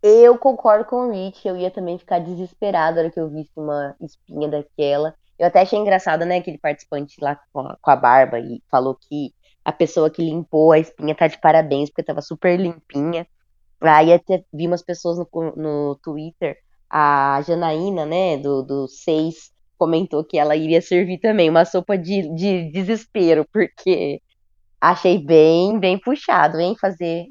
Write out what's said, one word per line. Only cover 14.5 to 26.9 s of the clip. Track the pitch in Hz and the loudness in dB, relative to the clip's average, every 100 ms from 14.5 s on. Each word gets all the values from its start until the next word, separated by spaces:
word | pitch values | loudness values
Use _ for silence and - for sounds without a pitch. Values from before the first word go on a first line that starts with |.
vi | 147 170 | -8 -4
umas | 175 | -4
pessoas | - 175 175 175 | -6 -8 -6 -6
no | 170 | -8
co-, | 170 160 - | -8 -8 -8
no | 156 147 147 143 | -8 -4 -6 -8
Twitter, | - 151 156 _ 156 - _ _ _ | -10 -12 -14 _ -10 -10 _ _ _
a | 156 147 143 139 139 151 | 0 2 2 0 -2 -2
Janaína, | 170 165 156 190 185 151 | -4 -2 -4 -6 -6 -4
né, | 170 185 143 | -2 -2 -2
do, | 143 139 | -4 -4
do | 135 139 131 | -4 -8 -8
Seis, | - - 156 160 160 - _ _ _ | -8 -4 -2 -2 -8 -20 _ _ _
comentou | 165 165 170 151 | 0 0 -2 -6
que | 156 160 | -4 -2
ela | 151 151 | 0 0
iria | 156 165 | 2 0
servir | 185 180 180 180 | 2 -2 -2 -2
também | 226 214 165 | -2 2 4
uma | 165 180 | 4 2
sopa | 185 - 196 | 0 -2 -6
de, | 165 196 160 160 | -2 -4 -4 -4
de | 202 185 165 | -2 -2 -4
desespero, | 160 185 220 - 220 170 156 151 | -8 -4 -6 -6 -2 2 2 0
porque | 214 190 - - 175 147 143 _ _ _ _ _ _ | -2 -4 -4 -2 -2 -2 -8 _ _ _ _ _ _
achei | 160 175 185 175 | 0 2 2 0
bem, | 143 160 156 165 190 220 | 4 6 6 4 0 0
bem | 185 190 | -2 -2
puxado, | - 277 - 185 156 160 | -4 -6 0 2 2 0
hein, | 175 220 | -4 -4
fazer, | 190 | -6